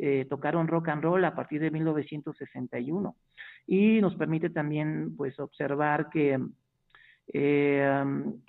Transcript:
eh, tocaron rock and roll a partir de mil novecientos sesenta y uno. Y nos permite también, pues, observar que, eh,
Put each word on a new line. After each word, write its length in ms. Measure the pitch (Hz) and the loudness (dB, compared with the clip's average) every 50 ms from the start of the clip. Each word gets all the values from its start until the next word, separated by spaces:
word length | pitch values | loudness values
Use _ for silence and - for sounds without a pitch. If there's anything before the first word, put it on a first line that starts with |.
eh, 260 | 160 143 139 135 131 135 | 0 0 0 0 0 -2
tocaron 380 | 143 135 151 147 165 170 160 160 | -4 -4 -2 0 0 2 2 2
rock 220 | 165 170 165 165 | 0 0 0 0
and 120 | 151 151 151 | -2 0 0
roll 220 | 165 175 190 180 | 2 2 4 2
a 100 | 156 - | 2 0
partir 260 | - 127 - 151 147 | -2 -6 -6 -4 -2
de 120 | 156 156 151 | -2 -2 -2
mil 100 | 156 160 | 0 0
novecientos 540 | 160 156 151 139 - 156 147 - 160 143 | 0 0 0 -2 -4 -6 -10 -8 -10 -10
sesenta 420 | - 143 - - 131 127 120 - 123 | -10 -12 -14 -10 -10 -10 -8 -6 -6
y 140 | 123 139 160 | -6 -4 -4
uno. 240 | 196 196 - - _ _ _ _ - - - - - _ - 185 | -4 -4 -6 -8 _ _ _ _ -20 -20 -20 -20 -14 _ 0 2
Y 280 | 190 208 220 220 220 | 4 6 6 6 6
nos 160 | 202 180 - | 4 2 2
permite 340 | - 160 151 160 160 160 170 | 0 -2 0 0 0 -2 -2
también, 640 | 165 160 147 147 151 151 151 156 156 156 156 160 160 | -2 -2 -2 -2 -2 -2 -2 -2 -2 -4 -4 -6 -6
pues, 220 | 156 143 135 131 - | -6 -6 -6 -6 -8
observar 720 | 139 - _ - 147 139 143 143 151 151 147 151 151 156 | -10 -10 _ -6 -4 -2 -2 0 0 2 2 0 -2 -2
que, 300 | - 160 147 143 135 131 127 - - _ _ _ _ _ _ _ - - - - _ _ _ - - | 0 2 2 2 2 2 -2 -4 -8 _ _ _ _ _ _ _ -20 -20 -20 -20 _ _ _ -6 -2
eh, 720 | 143 143 143 143 143 143 143 139 139 139 139 139 139 139 139 139 139 139 147 - - - | 0 2 2 4 4 4 4 4 4 4 4 2 2 2 0 -2 -2 -4 -6 -8 -10 -12